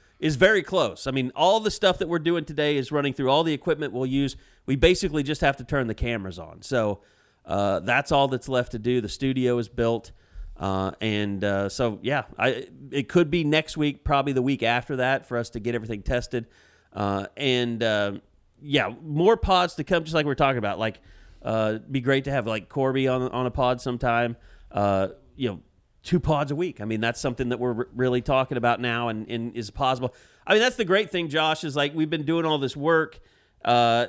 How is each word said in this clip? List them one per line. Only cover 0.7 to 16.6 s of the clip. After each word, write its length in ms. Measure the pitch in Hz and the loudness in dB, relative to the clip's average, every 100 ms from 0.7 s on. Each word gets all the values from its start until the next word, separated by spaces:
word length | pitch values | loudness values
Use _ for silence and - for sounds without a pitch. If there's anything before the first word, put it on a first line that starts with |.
| 185 123 85 139 | 0 0 -2 -4
I 40 | |
mean, 220 | 135 127 | -2 -2
all 260 | - 170 220 | 2 4 4
the 100 | 214 | 2
stuff 280 | - 196 180 | 2 2 2
that 100 | 170 | 0
we're 100 | 170 | 0
doing 260 | 156 170 | 0 -2
today 320 | 156 147 147 147 | -2 -2 0 0
is 160 | 123 | 0
running 220 | 147 139 | 0 0
through 160 | 127 131 | 0 2
all 140 | 143 | 4
the 100 | 165 | 2
equipment 400 | 147 - 156 147 | 0 -2 -2 -2
we'll 100 | 113 | -4
use. 320 | 131 135 139 - - _ - | -2 0 0 -4 -16 _ -4
We 100 | 135 | 4
basically 460 | 160 180 190 151 | 4 4 2 -2
just 180 | 139 151 | -2 0
have 160 | 151 139 | 0 0
to 80 | |
turn 220 | 120 143 117 | -2 -2 -2
the 80 | |
cameras 440 | 110 120 117 95 87 | -2 -4 -4 -6 -10
on. 220 | 78 82 | -14 -14
So, 400 | - 131 107 101 _ _ _ _ - | -4 0 0 -2 _ _ _ _ -6
uh, 340 | 101 101 95 | -2 0 0
that's 320 | 92 123 143 | 0 0 2
all 160 | 147 139 | 2 2
that's 180 | 131 - | 0 -2
left 240 | 131 120 | -2 -2
to 60 | 120 | -2
do. 220 | 110 123 | 0 0
The 80 | 107 | 0
studio 480 | - 135 131 123 120 | -2 0 2 2 2
is 140 | 110 | -2
built. 420 | - 117 117 - - _ - - - | -2 0 -2 -6 -20 _ -16 -14 -6
Uh, 320 | 98 95 95 - | -4 -2 -2 -2
and, 420 | 110 104 104 101 | -2 0 -2 -2
uh, 280 | 101 98 98 | -2 0 -2
so, 280 | - 123 98 | -2 -2 -2
yeah, 220 | 95 139 117 - | -4 -4 -4 -2
I, 280 | 120 117 90 - 135 | 0 0 -6 -16 -8
it 180 | 143 135 | -4 0
could 220 | 175 165 | 2 2
be 140 | 170 | 2
next 340 | 151 156 156 160 | 2 2 0 -2
week, 260 | 147 139 | -2 -2
probably 300 | - 143 139 | 0 0 2
the 80 | 131 | 0
week 200 | 127 135 | 0 0
after 340 | 113 120 123 135 | 0 0 -2 -2
that, 280 | 127 135 - | 0 0 -2
for 120 | 120 | -6
us 100 | 117 | -4
to 100 | 117 | -6
get 140 | 107 | -4
everything 280 | 117 110 107 | -4 -4 -8
tested. 440 | - 123 120 123 113 _ | -2 -2 -2 -6 -6 _